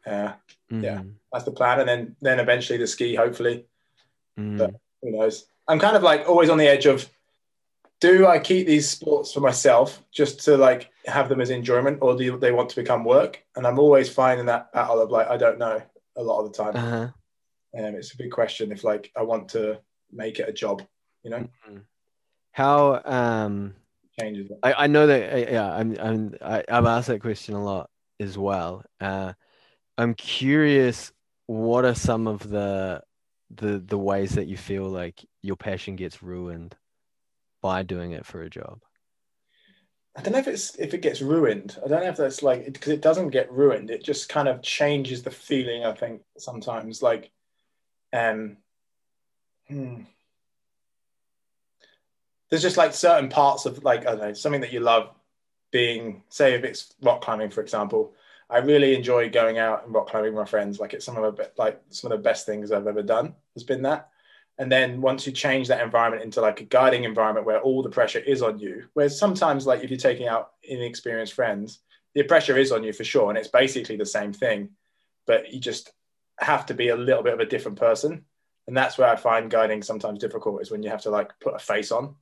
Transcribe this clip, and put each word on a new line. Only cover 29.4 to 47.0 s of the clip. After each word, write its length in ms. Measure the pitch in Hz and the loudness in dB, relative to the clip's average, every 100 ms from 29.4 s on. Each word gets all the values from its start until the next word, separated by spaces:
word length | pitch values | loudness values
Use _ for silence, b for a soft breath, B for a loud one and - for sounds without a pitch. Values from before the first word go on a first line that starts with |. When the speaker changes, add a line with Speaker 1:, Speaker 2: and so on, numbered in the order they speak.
| _ _ _ _ _ - | _ _ _ _ _ -4
Speaker 2:
I'm 140 | 120 | -2
curious, 960 | 113 - - 135 151 151 139 127 117 - _ _ _ - | -2 -8 -4 0 2 4 4 4 0 -12 _ _ _ -10
what 400 | 110 113 120 127 | -6 0 2 2
are 80 | 117 | 0
some 300 | - 113 113 | -2 -2 -2
of 220 | 104 104 | -6 -6
the, 540 | 104 101 98 95 87 - _ _ _ _ | -4 -4 -4 -6 -8 -14 _ _ _ _
the, 260 | 110 107 101 92 | -8 -4 -4 -4
the 120 | 101 | -4
ways 340 | 98 98 98 | -2 -2 -2
that 160 | 104 80 | -4 -4
you 100 | 92 | -10
feel 300 | - 98 95 | -8 -8 -6
like 360 | 95 87 - - _ | -8 -10 -12 -20 _
your 140 | 98 95 | -10 -8
passion 400 | - 95 - 95 | -8 -8 -10 -10
gets 280 | 90 - | -12 -12
ruined 520 | 90 90 90 85 85 - _ _ _ _ _ _ _ _ | -14 -12 -12 -12 -16 -20 _ _ _ _ _ _ _ _
by 220 | 98 92 | -6 -6
doing 280 | 92 90 87 | -6 -10 -10
it 140 | 82 - | -12 -14
for 160 | - | -16
a 80 | 82 | -16
job? 300 | - - - _ _ _ _ _ _ _ _ _ _ _ _ _ - | -16 -18 -20 _ _ _ _ _ _ _ _ _ _ _ _ _ -12
Speaker 1:
I 40 | |
don't 120 | - | -2
know 60 | 247 | -2
if 80 | 269 | -2
it's, 280 | - - - | -6 -10 -8
if 140 | 160 | -8
it 80 | 185 | -4
gets 200 | 156 - | -4 -4
ruined. 560 | 135 165 139 104 98 - | -2 2 2 0 -6 -12
I 40 | 135 | -2
don't 160 | 156 | -2
know 60 | 180 | -2
if 80 | 160 | -4
that's, 240 | 139 135 | -4 0
like, 180 | 139 127 | 0 0
it, 180 | 139 131 | -4 -12
'cause 140 | - | -4
it 80 | 147 | 0
doesn't 280 | 156 165 175 | 2 2 0
get 220 | 131 - | -2 -2
ruined. 380 | 127 139 110 101 | 4 4 4 -6
It 140 | 113 | -10
just 240 | - 143 - | -6 -8 -4
kind 180 | 156 139 | -2 -2
of 140 | 123 | -2
changes 600 | - - 147 147 131 123 | -6 -2 0 0 -4 -8
the 80 | 123 | -10
feeling, 540 | - - 139 123 117 117 | -14 -4 -4 -2 -4 -6
I 80 | |
think, 280 | 107 117 113 _ _ | -6 -10 -10 _ _
sometimes. 640 | - 120 107 113 110 113 | -16 -12 -10 -10 -10 -2